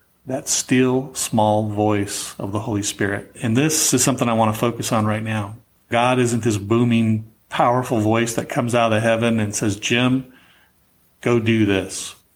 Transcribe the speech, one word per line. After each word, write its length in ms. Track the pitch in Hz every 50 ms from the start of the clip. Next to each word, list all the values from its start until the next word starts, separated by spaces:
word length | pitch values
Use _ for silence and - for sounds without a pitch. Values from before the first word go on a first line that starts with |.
| _ _ _ _ _
that 240 | 127 127 143 - -
still, 640 | - - - - 135 127 127 127 127 127 135 147
small 560 | - - - - 127 110 107 107 107 107 107 107
voice 680 | 104 104 104 107 104 101 104 - - - - - - -
of 140 | - 98
the 80 | 101 104
Holy 220 | - 120 104 101
Spirit. 540 | 101 - - - 104 98 101 104 - - - -
And 120 | - 113 113
this 380 | 131 147 160 156 - - -
is 100 | 135 120
something 280 | - 143 127 - 127 120
I 20 |
want 220 | 113 110 113 107 107
to 40 | -
focus 340 | 123 117 113 - 113 -
on 120 | 123 110 107
right 180 | 107 107 110
now. 340 | 110 110 110 107 101 107 113 - - _ _ _ _ -
God 280 | 120 117 120 127 127 127
isn't 240 | 123 117 120 113
this 140 | 107 117 107
booming, 720 | 98 98 101 117 117 117 120 117 117 113 110 110 107 110 - _ _ _ -
powerful 480 | - - 151 123 120 127 127 - 131 110
voice 360 | 104 107 113 117 117 117 -
that 160 | 117 - -
comes 240 | - 135 123 117 120
out 180 | 120 117 113
of 100 | 110 107
heaven 380 | 117 117 113 110 120 117 113 110
and 140 | 107 101 101
says, 220 | - 123 107 98
"Jim, 540 | - - - 120 120 127 127 131 131 127 - - - _ _ _ _ _ _ _ _ _ _ _ _ _ _ _ _
go 160 | - 123 120 117
do 260 | 107 113 113 113 107
this." 500 | 101 98 95 90 - - - - - - - _ _ _